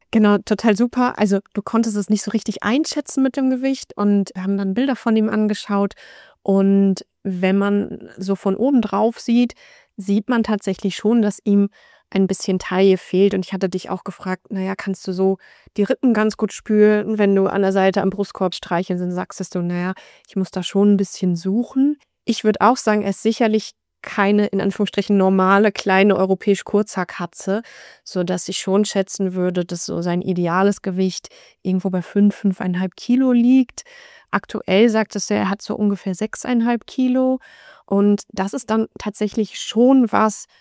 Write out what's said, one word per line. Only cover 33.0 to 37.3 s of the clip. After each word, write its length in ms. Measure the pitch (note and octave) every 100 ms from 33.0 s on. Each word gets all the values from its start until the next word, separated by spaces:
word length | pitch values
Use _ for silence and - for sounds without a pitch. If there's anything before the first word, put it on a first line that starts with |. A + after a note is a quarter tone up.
| - B3 C4
liegt. 520 | A#3+ A#3+ C4 B3 - - - - - _
Aktuell 580 | G3 - - - F#3 A#3
sagt 260 | A3 G#3 G3+
es, 140 | -
er 220 | G#3 G3
hat 100 | G3+
so 140 | - -
ungefähr 400 | G#3 G3 G3 F3+
sechseinhalb 720 | G#3+ - - B3 A#3 A#3 -
Kilo. 500 | - B3+ B3+ C4